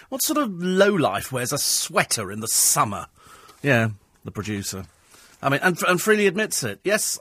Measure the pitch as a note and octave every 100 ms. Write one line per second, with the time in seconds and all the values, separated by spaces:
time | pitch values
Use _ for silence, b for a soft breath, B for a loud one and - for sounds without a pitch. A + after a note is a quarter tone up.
0 | B C4 - D4 B3 F3 F3+ F#3 G3+ G3+
1 | A#2 G2 - C3 B2 C#3+ - - - E3+
2 | - - F#2+ G#2+ A2 - - D3+ A#2+ F#2+
3 | - _ B B B B C#3+ A#2+ A2 G2+
4 | _ _ G#2 G#2+ G2+ G2+ G2 F#2+ F#2 _
5 | b b b b C3+ C#3 F#3 E3+ F3+ F3
6 | G#3+ G#3+ G3+ F3+ G#3+ - A#2 G2 F3+ G#3
7 | - -